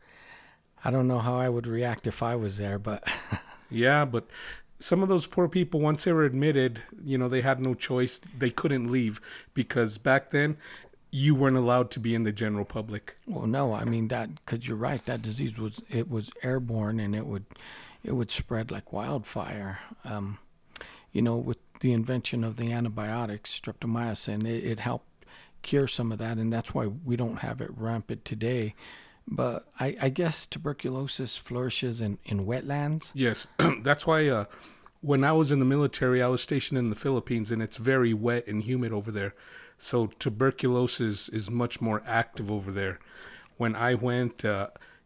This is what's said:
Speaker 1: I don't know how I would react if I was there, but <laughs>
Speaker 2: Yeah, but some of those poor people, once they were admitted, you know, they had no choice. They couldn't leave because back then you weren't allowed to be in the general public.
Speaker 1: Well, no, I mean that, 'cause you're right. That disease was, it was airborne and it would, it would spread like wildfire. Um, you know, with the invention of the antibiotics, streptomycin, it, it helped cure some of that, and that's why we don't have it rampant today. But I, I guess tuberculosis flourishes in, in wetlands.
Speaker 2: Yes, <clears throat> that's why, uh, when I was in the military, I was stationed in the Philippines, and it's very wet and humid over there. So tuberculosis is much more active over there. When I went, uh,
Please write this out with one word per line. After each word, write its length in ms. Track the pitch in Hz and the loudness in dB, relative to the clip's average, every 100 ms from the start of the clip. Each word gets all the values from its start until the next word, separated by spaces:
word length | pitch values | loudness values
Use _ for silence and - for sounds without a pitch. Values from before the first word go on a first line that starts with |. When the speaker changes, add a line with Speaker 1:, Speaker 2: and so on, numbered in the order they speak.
| _ - - - - _ _ _ | _ -20 -20 -20 -20 _ _ _
Speaker 1:
I 80 | 120 | -2
don't 160 | 131 127 | 2 2
know 120 | 123 | 2
how 160 | 117 123 | 0 0
I 100 | 127 | 0
would 160 | 120 117 | 0 -2
react 380 | 113 120 113 113 | -2 -2 -2 -4
if 140 | - | -2
I 140 | 117 120 | -2 -2
was 220 | 107 98 | -2 -4
there, 200 | 101 101 | -4 -4
but 300 | 101 104 - - - - | -4 -6 -6 -6 -6 -8
<laughs> 300 | - - - | -8 -20 -8
Speaker 2:
Yeah, 340 | 117 123 147 143 | 2 4 4 4
but 220 | 117 - - - - - - | 0 -4 -14 -14 -16 -18 -8
some 220 | - 175 | 0 2
of 60 | 190 | 4
those 180 | 185 - | 4 2
poor 200 | - 175 | 2 2
people, 320 | 185 175 160 | 4 2 2
once 240 | 151 156 | 2 2
they 80 | - | 4
were 140 | 160 147 | 4 4
admitted, 560 | 131 147 139 131 113 - - | 4 4 4 4 0 -12 -12
you 140 | 156 131 | -2 0
know, 120 | 127 | 2
they 120 | 127 | 2
had 180 | 131 131 | 2 2
no 120 | 131 | 2
choice. 460 | 120 - 127 123 - - 127 | -2 0 2 0 -2 -12 -2
They 120 | 123 | -2
couldn't 420 | - 165 139 120 | 0 0 0 2
leave 300 | 127 117 107 - - - | 2 0 -2 -12 -18 -8
because 440 | - 120 123 113 104 | -4 0 2 2 2
back 340 | - 135 - | 4 4 4
then 260 | 147 151 151 - - - - - | 2 2 0 -8 -20 -20 -20 -8
you 220 | 139 143 139 | 2 4 6
weren't 220 | 135 131 | 6 6
allowed 340 | 120 123 120 | 4 4 2
to 80 | - | 0
be 140 | 113 113 | 0 2
in 80 | |
the 80 | 110 | 2
general 340 | 101 110 104 101 | 0 0 0 -2
public. 500 | 113 110 104 - - - | -6 -6 -8 -12 -16 -8
Speaker 1:
Well, 220 | 202 110 | -4 0
no, 260 | 131 135 | 0 0
I 100 | 107 117 | 0 0
mean 220 | 117 110 | 0 0
that, 200 | 117 110 151 - | -2 -4 -10 -6
'cause 220 | 117 123 | -6 -4
you're 100 | 113 | -4
right. 260 | 123 135 - | -2 -2 -4
That 160 | 123 | -6
disease 360 | 110 113 135 110 | -4 -4 -4 -4
was, 240 | 110 - - | -6 -8 -6
it 200 | 120 117 | -2 -2
was 220 | 117 107 - | -2 -6 -6
airborne 560 | 131 131 123 110 104 110 | -2 -2 -2 -2 0 0
and 160 | 104 107 | 0 -2
it 100 | 113 | -2
would, 200 | 101 101 - - - - - | -6 -8 -18 -20 -18 -20 -12
it 100 | - | -4
would 180 | 131 113 | -2 -2
spread 400 | - - 117 113 | -4 -2 -4 -4
like 220 | 101 - | -8 -8
wildfire. 840 | 101 117 143 104 - 90 107 98 98 - 226 135 | -6 -4 -4 -6 -8 -6 -6 -6 -8 -12 -16 -10
Um, 320 | 104 98 101 - _ _ - - - _ | -6 -6 -8 -14 _ _ -12 -12 -20 _
you 100 | - | 0
know, 120 | 120 117 | 2 0
with 200 | 127 120 _ - | -2 -8 _ -2
the 100 | 131 | 2
invention 520 | 120 117 127 - 123 | 2 2 -2 -2 -2
of 120 | 113 110 | -2 -2
the 160 | 117 | -4
antibiotics, 880 | 117 117 110 107 117 117 104 - - | -2 -2 -4 -4 -4 -4 -6 -8 -8
streptomycin, 840 | - 104 120 117 117 104 - 107 113 | -8 -6 -4 -2 -2 -4 -4 -2 -2
it, 160 | 117 | -2
it 160 | - 110 | -2 -4
helped 460 | 123 120 - _ - - - - | -2 -4 -8 _ -20 -20 -20 -16
cure 240 | - 143 135 | 0 2 2
some 240 | - 117 | 0 -2
of 80 | 107 | -2
that, 180 | 113 113 | -4 -2
and 160 | 113 | 0
that's 200 | 117 - | -2 -2
why 120 | 143 113 | -2 -2
we 280 | 113 156 120 | -4 -2 0
don't 200 | 117 - | 0 -2
have 220 | 117 120 | -6 -6
it 120 | 120 113 | -8 -6
rampant 480 | 113 117 - - | -4 -4 -4 -8
today. 520 | - 107 113 123 107 - - - - _ - | -6 -4 0 0 -2 -6 -18 -20 -20 _ -8
But 400 | - 127 117 - - | -2 -2 -2 -8 -4
I, 160 | 131 - | -4 0
I 80 | 135 | 0
guess 360 | 135 170 151 - | 2 0 -2 -6
tuberculosis 880 | 143 156 143 127 131 139 - 131 - | -6 -6 -4 -4 -4 -4 -4 -6 -8
flourishes 640 | - 123 127 - 127 117 | -6 -4 -2 -2 -2 -2
in, 180 | 110 101 - | -2 -4 -2
in 200 | 101 98 | -2 0
wetlands. 640 | 127 139 143 147 156 - 139 | -2 -2 -2 0 -2 -4 0
Speaker 2:
Yes, 320 | 127 - - - 170 | 2 0 -4 2 2
<clears throat> 160 | 120 | 2
that's 240 | 113 147 - | 2 2 4
why, 200 | 160 151 | 4 4
uh, 180 | 117 104 - - - - _ | 2 0 -8 -20 -20 -20 _
when 220 | 143 139 | 2 4
I 80 | 139 | 6
was 180 | 160 151 | 6 6
in 80 | 143 | 6
the 60 | 127 | 4
military, 560 | 143 143 - 127 127 | 4 4 2 4 4
I 60 | 123 | 4
was 140 | 127 | 2
stationed 360 | - 143 - 131 | 2 0 0 0
in 120 | 120 | 0
the 40 | 104 | 0
Philippines, 560 | 139 131 - 120 107 | 0 0 0 -2 0
and 100 | 113 | -2
it's 160 | 110 - | -2 -2
very 360 | 113 135 120 | 2 4 4
wet 340 | 107 113 120 117 | 4 2 0 -2
and 160 | 107 | -4
humid 280 | 107 127 117 | -2 0 0
over 180 | 107 104 | -2 -4
there. 220 | 107 98 - - - - - | -4 -4 -6 -20 -20 -20 -14
So 300 | - 123 110 - | -2 0 0 0
tuberculosis 1080 | 139 107 135 - 127 123 123 - 117 101 - | -4 2 2 2 2 4 2 2 -2 -2 -4
is 200 | 110 107 | -6 -4
much 300 | 120 120 - | -2 -2 -2
more 200 | 117 107 - | -2 -2 0
active 440 | 113 117 - 104 | 0 0 -4 -4
over 200 | 104 98 | -4 -4
there. 280 | 98 98 90 - - - - - - | -4 -4 -6 -12 -20 -20 -20 -16 -2
When 180 | 117 107 | 0 2
I 180 | 120 123 | 2 2
went, 480 | 123 123 123 - 110 | 2 0 0 -2 -2
uh, 220 | 101 101 - - - | 0 -2 -8 -20 -20